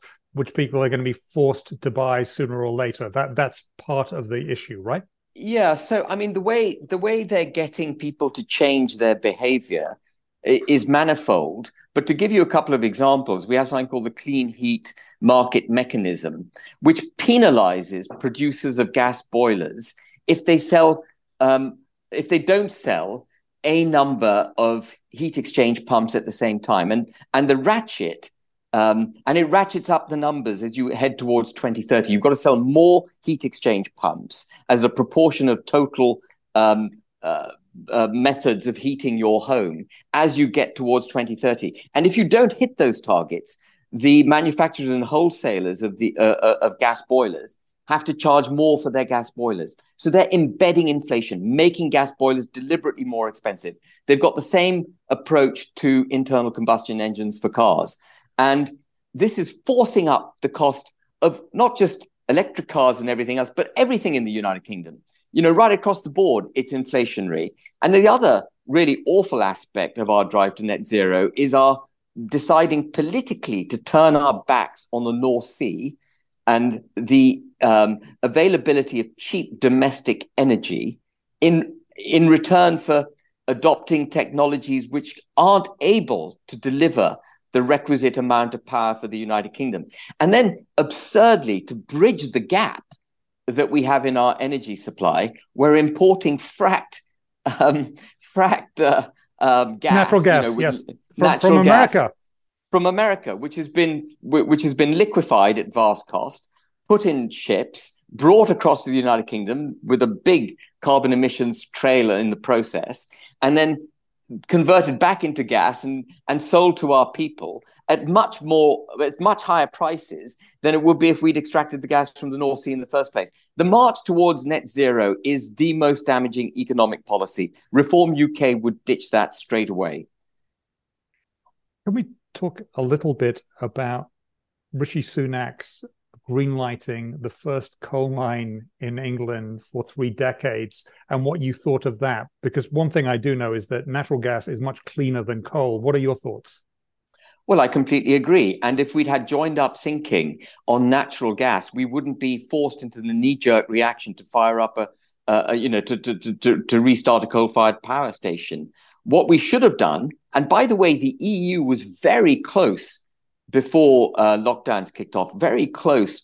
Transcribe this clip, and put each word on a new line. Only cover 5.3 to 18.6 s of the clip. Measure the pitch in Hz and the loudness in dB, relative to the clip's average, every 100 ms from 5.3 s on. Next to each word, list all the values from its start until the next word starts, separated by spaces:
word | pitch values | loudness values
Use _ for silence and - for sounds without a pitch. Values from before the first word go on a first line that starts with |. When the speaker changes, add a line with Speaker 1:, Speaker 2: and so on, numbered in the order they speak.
Speaker 2:
Yeah. | - 208 233 180 | -16 -6 0 0
So, | 151 - 220 - | 0 -2 -4 -4
I | 196 | -6
mean, | 208 | -6
the | 190 | -4
way, | 190 233 220 - 143 | -2 0 -2 -4 -8
the | 185 | -6
way | 208 226 | -2 -4
they're | 202 196 160 | -2 -2 -2
getting | 165 156 - 156 143 | -4 -6 -6 -8 -8
people | 147 147 143 | -10 -4 -4
to | - | -4
change | 113 - 143 139 127 107 | -8 0 2 2 -2 0
their | 113 | 0
behavior | 101 107 92 123 127 117 85 76 - _ _ _ _ | 2 0 -2 -2 -2 -2 -6 -6 -12 _ _ _ _
i-, | - 131 - | 0 0 2
is | 143 113 | 0 2
manifold. | 147 160 147 - 92 76 101 117 _ _ | 0 2 -2 0 0 0 -8 -16 _ _
But | - - | -6 -2
to | |
give | 143 208 | -2 2
you | 208 | 2
a | 165 | 2
couple | 165 151 | 2 0
of | 135 | -2
examples, | 113 98 135 135 120 92 95 | -2 0 2 2 0 -6 -2
we | |
have | 127 131 | -2 0
something | 131 131 | -4 -6
called | 131 117 | -8 -8
the | |
Clean | - 147 139 123 | -10 -6 -4 -4
Heat | 113 120 113 - - - - | -4 -4 -4 -6 -18 -20 -2
Market | 113 127 127 127 - | 4 4 4 0 0
Mechanism, | 120 123 117 92 87 82 80 85 - - - | -2 -2 -4 -4 -4 -8 -12 -18 -20 -20 0
which | 151 160 - - | 2 2 -2 -6
penalizes | - 240 214 120 95 92 87 95 95 - | 2 4 6 6 2 0 -6 -10 -12 -8
producers | 127 113 143 135 | -8 -4 -4 -4